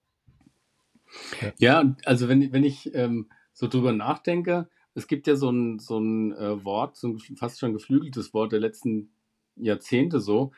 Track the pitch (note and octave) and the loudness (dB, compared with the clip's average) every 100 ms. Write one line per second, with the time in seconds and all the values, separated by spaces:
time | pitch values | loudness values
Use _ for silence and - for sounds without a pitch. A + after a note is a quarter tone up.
0 | _ _ _ _ _ _ _ _ _ _ | _ _ _ _ _ _ _ _ _ _
1 | _ - - - G#2 - A#2 D#3 C#3 C3 | _ -20 -14 -8 -8 2 6 6 4 0
2 | - B2+ B2 C3 C#3 C3+ C#3+ C#3 - - | 0 2 4 4 4 2 2 0 -8 -4
3 | B2 A#2 A2+ _ _ _ A#2+ B2+ B2 A2 | -2 -4 -8 _ _ _ -2 0 0 0
4 | A2 D3 - F3 F3 F3 E3+ _ _ - | -2 -4 -2 -2 0 -2 -4 _ _ -14
5 | - C#3+ D3+ C#3+ C#3 B2 A#2+ A2 - A2+ | -6 -4 0 2 2 0 -2 -4 -6 -2
6 | A2 A2 G#2+ - G#2 G#2 G2 G2+ C#3 - | -2 0 -2 -4 -6 -6 -4 -4 -4 -6
7 | A#2+ A2 - C3+ A#2+ - B2 G#2+ - C3+ | -8 -8 -12 -10 -10 -6 -4 -4 0 0
8 | D#3+ B2 G#2 A2 A2 A2 A2 - A#2 A2 | 0 -8 -6 -2 0 0 -2 -4 -4 -4
9 | G#2 _ _ _ _ - A2+ G2+ - A#2+ | -6 _ _ _ _ -6 -2 -2 0 0
10 | D#3 D3+ G2+ G#2 C3+ | 2 0 0 0 0